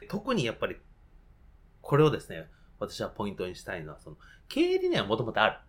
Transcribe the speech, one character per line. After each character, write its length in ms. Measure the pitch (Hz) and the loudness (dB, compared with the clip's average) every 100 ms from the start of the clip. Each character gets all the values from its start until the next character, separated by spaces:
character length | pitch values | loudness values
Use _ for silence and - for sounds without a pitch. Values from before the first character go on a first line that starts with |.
| - | -8
特 240 | 208 269 | -6 -2
に 100 | 226 | 0
や 80 | 117 | 0
っ 40 | - | -2
ぱ 100 | 101 | -4
り、 100 | - - - - - - - - - - - | -6 -16 -20 -20 -20 -20 -20 -20 -20 -20 -14
こ 160 | - 143 | 2 6
れ 80 | |
を 60 | 156 | 6
で 100 | - | 4
す 80 | - | -6
ね、 220 | 85 78 - - - | -12 -14 -18 -18 -8
私 220 | 101 - | -8 -4
は 80 | 101 | -6
ポ 180 | - 104 | -4 -6
イ 40 | |
ン 40 | |
ト 120 | 92 92 | -4 -6
に 80 | |
し 100 | 90 | -8
た 140 | - 90 | -8 -8
い 40 | |
の 100 | 76 | -8
は、 60 | 76 | -14
そ 120 | 80 | -16
の、 80 | 76 - - - | -20 -20 -20 -6
経 140 | 277 | 0
営 180 | 359 370 | 2 4
理 120 | 359 | 2
念 100 | 320 | 2
は 60 | 101 | 2
も 100 | 113 | 0
と 80 | |
も 80 | 113 | 0
と 80 | 101 | 2
あ 80 | 107 | 2
る。 100 | - | 2